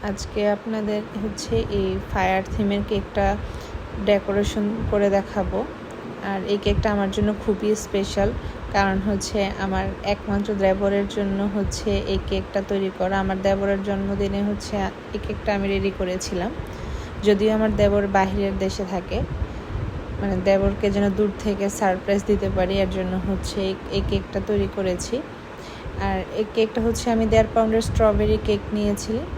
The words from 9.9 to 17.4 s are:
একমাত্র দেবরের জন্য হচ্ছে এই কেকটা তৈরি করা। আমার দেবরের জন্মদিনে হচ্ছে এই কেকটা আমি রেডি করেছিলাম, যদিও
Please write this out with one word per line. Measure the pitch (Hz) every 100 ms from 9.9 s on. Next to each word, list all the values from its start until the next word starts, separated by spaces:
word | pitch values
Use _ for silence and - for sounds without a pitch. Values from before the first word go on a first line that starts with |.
| 190
একমাত্র | 202 202 214 202 202 202
দেবরের | 190 190 196 202 196 208
জন্য | 196 196 202 202
হচ্ছে | 196 - 220 196 196
এই | 190 -
কেকটা | 196 196 202
তৈরি | 196 196 190 190
করা। | 185 196
আমার | 190 190
দেবরের | 190 196 196 196
জন্মদিনে | 196 196 196 196 202 196
হচ্ছে | 202 104 - 104 95 - -
এই | 208 -
কেকটা | 202 - 202
আমি | 196
রেডি | 196 196 190
করেছিলাম, | 185 185 - 190 196 320 - - - - - -
যদিও | 202 202